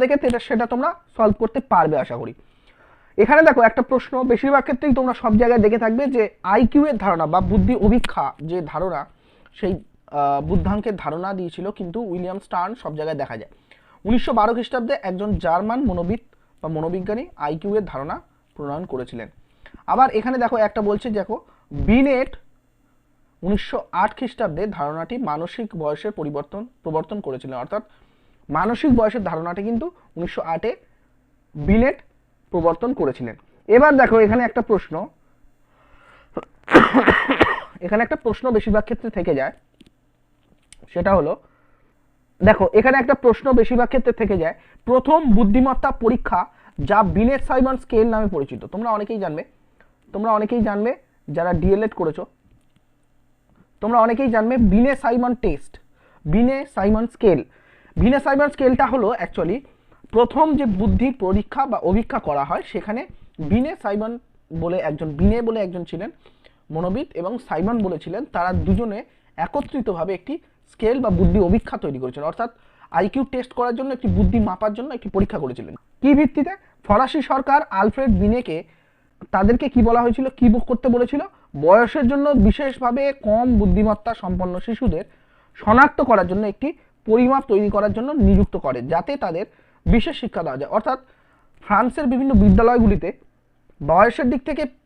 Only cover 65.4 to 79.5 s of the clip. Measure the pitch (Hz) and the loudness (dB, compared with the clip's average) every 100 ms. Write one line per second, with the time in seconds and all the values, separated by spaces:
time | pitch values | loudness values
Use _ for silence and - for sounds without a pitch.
65.4 | 226 226 185 180 170 175 220 - - _ | -2 -4 -6 -8 -10 -12 -12 -16 -20 _
66.4 | _ _ _ 156 180 214 320 160 180 240 | _ _ _ -6 -4 -4 -6 -8 -8 -10
67.4 | - 160 196 240 196 160 - 196 294 185 | -8 -4 -2 -2 -2 -4 -8 -10 -8 -4
68.4 | 180 180 160 190 233 202 - _ _ - | -2 -2 0 0 -2 -8 -14 _ _ -8
69.4 | 170 285 285 277 226 170 165 180 - 311 | -6 -6 -6 -6 -6 -4 -4 -6 -8 -12
70.4 | - _ _ _ 220 269 226 175 180 190 | -14 _ _ _ -2 0 0 2 2 4
71.4 | 175 208 - - 165 135 127 143 151 - | 4 2 0 -8 -8 -8 -8 -8 -8 -6
72.4 | 233 - _ _ - 165 196 269 269 254 | -8 -10 _ _ -6 -2 0 -2 -4 -6
73.4 | 247 - 247 233 269 254 247 180 202 233 | -8 -4 -4 -2 -6 -4 -2 2 2 2
74.4 | 208 185 214 208 - 156 202 196 202 185 | 0 -2 -4 -4 -10 -12 -6 -2 -2 -2
75.4 | 135 123 90 - _ _ 269 285 311 - | -8 -8 -14 -18 _ _ 2 4 4 0
76.4 | 311 392 _ _ - 208 254 311 - 269 | -4 -6 _ _ 0 2 2 -4 -2 -4
77.4 | 269 277 311 285 226 269 269 190 208 240 | 0 0 0 -2 -2 0 0 2 2 0
78.4 | 247 160 - _ _ _ _ _ - 190 | -4 -10 -10 _ _ _ _ _ -6 0
79.4 | 196 | 2